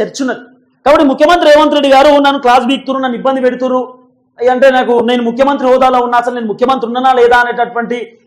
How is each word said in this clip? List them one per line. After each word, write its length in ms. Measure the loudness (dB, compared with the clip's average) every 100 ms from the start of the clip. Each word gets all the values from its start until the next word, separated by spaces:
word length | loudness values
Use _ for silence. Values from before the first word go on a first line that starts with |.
చర్చ 200 | -6 -6
ఉన్నది. 180 | -8 -8 -14 _ _ _ 0
కాబట్టి 200 | 2 2
ముఖ్యమంత్రి 440 | 2 2 2 4
రేవంత్ 240 | 4 2
రెడ్డి 160 | 0 2
గారు 180 | 4 4
"నన్ను 320 | 4 2 0
క్లాస్ 260 | 2 2 0
బీక్తురు, 320 | -4 -4 -6
నన్ను 200 | -6 -4
ఇబ్బంది 240 | -4 -2
పెడుతురు, 520 | -2 -2 -4 -4 -6 -14 _ _ _ -4 -2
అంటే 180 | 2 2
నాకు, 300 | 2 0 0
నేను 240 | 0 -2
ముఖ్యమంత్రి 440 | -2 -2 -2 0 0
హోదాలో 320 | 2 2 0
ఉన్నా, 180 | 0 -2
అసలు 180 | -2 -4
నేను 120 | -6
ముఖ్యమంత్రి 400 | -4 -2 -2 -4
ఉన్నానా 260 | -2 0
లేదా" 240 | 2 4 4
అనేటటువంటి 800 | 0 -2 -6 -6 -8 -8 -12 _